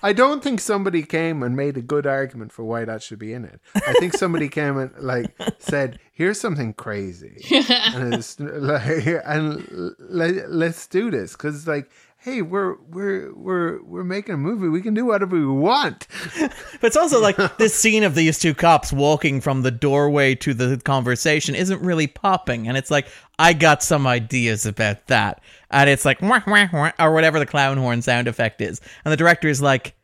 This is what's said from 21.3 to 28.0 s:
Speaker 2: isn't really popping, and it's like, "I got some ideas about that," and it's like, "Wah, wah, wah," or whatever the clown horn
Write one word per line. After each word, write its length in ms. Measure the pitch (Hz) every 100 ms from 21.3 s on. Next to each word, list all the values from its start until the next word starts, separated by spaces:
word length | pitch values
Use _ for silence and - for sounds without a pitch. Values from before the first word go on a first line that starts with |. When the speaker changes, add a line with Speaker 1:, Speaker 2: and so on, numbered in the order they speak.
| 151 156 139
Speaker 2:
isn't 260 | 180 190
really 260 | 180 165 147
popping, 600 | - 202 190 - 120 113
and 80 | 131
it's 140 | -
like, 160 | 147 135 - _ -
"I 160 | 165
got 300 | 165 156 147
some 220 | - 156 135
ideas 580 | 120 113 131 117 107 110
about 420 | 101 107 101 -
that," 340 | 120 101 - - - _
and 180 | 139 139
it's 160 | 135 147
like, 160 | 135
"Wah, 180 | 190 240 196
wah, 200 | 208 196
wah," 200 | 165 156 -
or 140 | 160
whatever 240 | 160 160 156
the 60 | 143
clown 320 | 147 135 139
horn 240 | 127 120